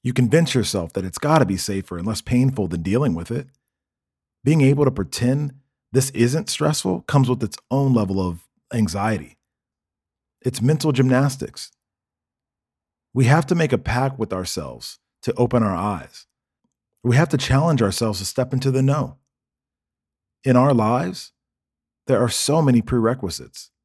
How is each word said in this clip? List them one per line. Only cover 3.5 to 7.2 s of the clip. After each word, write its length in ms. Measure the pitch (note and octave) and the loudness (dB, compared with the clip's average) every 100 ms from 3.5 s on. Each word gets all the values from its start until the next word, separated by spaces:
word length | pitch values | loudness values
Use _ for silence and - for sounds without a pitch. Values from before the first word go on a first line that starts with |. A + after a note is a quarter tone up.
| _ _ _ _ _ _ _ _ _ | _ _ _ _ _ _ _ _ _
Being 160 | D3 D#3+ | 0 4
able 240 | C3+ C#3 | 4 4
to 60 | C#3+ | 2
pretend 640 | C3 F#2 - A#2+ C#3+ C#3+ - _ _ _ | 0 -6 -2 -2 0 -4 -10 _ _ _
this 180 | B2+ B2+ | 0 0
isn't 400 | G#2+ A#2+ D#3 - | 2 2 2 -6
stressful 520 | - D3+ D#3 - - | -2 -2 0 -2 -4
comes 260 | - C#3+ | 0 2